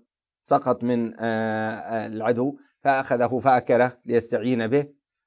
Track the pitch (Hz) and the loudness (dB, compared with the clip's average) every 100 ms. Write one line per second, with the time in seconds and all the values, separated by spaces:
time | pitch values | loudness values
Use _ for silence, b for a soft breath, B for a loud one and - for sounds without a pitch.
0 | _ _ _ _ - 139 127 120 120 120 | _ _ _ _ 0 2 2 0 0 0
1 | 117 - 113 113 110 110 110 110 - 113 | -2 -4 -4 -2 -2 -2 -4 -6 -6 -6
2 | 110 110 110 117 135 143 B _ 139 135 | -6 -4 -2 0 -2 -6 B _ -2 0
3 | 131 120 117 127 131 131 - 120 123 - | 0 0 0 0 2 2 4 2 2 -2
4 | - 117 113 117 117 123 110 143 143 _ | -2 0 0 -2 0 0 0 0 -2 _
5 | _ _ | _ _